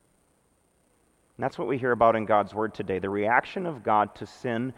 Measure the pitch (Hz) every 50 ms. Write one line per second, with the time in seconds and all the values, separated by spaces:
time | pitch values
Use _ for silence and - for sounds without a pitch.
0 | _ _ _ _ _ _ _ _ _ _ _ _ _ _ _ _ _ _ _ _
1 | _ _ _ _ _ _ _ - 123 135 - - 165 104 139 123 123 127 120 110
2 | 117 113 113 110 110 98 107 104 101 95 104 104 110 107 - - 104 92 95 90
3 | 92 98 101 104 104 107 120 135 - - - 202 180 170 151 120 104 113 107 107
4 | 107 104 - - 110 - - - - 127 117 113 123 131 123